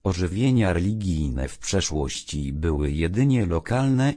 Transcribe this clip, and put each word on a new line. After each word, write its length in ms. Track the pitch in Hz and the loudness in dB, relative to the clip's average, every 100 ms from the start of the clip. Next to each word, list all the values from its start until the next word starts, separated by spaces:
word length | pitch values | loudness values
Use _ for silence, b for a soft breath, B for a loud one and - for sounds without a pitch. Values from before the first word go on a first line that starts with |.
Ożywienia 720 | 98 87 90 98 131 127 98 | -4 0 -2 0 2 4 2
religijne 720 | 87 95 110 95 80 73 62 67 | 2 0 0 0 0 0 -2 -6
w 100 | - | -6
przeszłości 960 | - 98 - 76 69 - - 73 69 | -2 0 0 -2 -4 -6 -8 -6 -4
były 380 | 71 82 73 73 | -2 0 0 0
jedynie 540 | 73 82 101 139 127 92 | 0 0 2 2 2 2
lokalne 680 | 82 - 123 135 127 139 | -2 -2 0 2 2 2